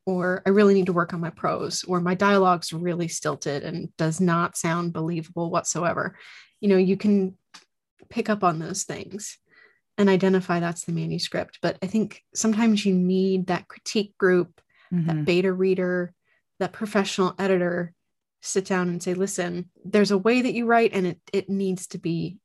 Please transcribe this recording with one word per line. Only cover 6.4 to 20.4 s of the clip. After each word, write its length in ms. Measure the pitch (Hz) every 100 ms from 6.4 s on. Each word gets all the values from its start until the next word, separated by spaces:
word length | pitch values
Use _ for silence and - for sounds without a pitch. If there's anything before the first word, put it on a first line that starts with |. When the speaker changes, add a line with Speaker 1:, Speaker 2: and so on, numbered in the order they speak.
| - _
Speaker 1:
You 80 | 208
know, 80 | 190
you 200 | 185 196
can 400 | 208 202 190 185 _ - _ _ _ _ _
pick 200 | - 226
up 140 | 208
on 160 | 185 160
those 240 | 160 190
things 540 | - 160 180 190 - - _ _ - _ _ -
and 120 | 202
identify 500 | 190 190 190 185 175
that's 260 | 170 170 -
the 80 |
manuscript. 640 | 165 160 165 - - - -
But 160 | 175 -
I 60 | 185
think 360 | 220 208 - _
sometimes 520 | - 220 214 233 208 202
you 80 |
need 540 | 185 180 185 190 190 185
that 200 | 175 -
critique 500 | - - 220 208 -
group, 440 | 190 180 175 _ _ _ _
Speaker 2:
Mm-hmm. 120 | 180 160
Speaker 1:
that 180 | 156 147
beta 280 | 175 190
reader, 600 | 185 190 185 180 180 175 - _ _ _ -
that 140 | 180
professional 640 | - 214 208 196 - 185 -
editor 540 | 196 185 175 175 175 - _ _ _ _
sit 240 | - 196 190
down 240 | 185 180
and 120 | 175
say, 100 | 185
"Listen, 560 | 180 196 - 175 175 180 _
there's 280 | - 208 202
a 60 | 202
way 240 | 202 247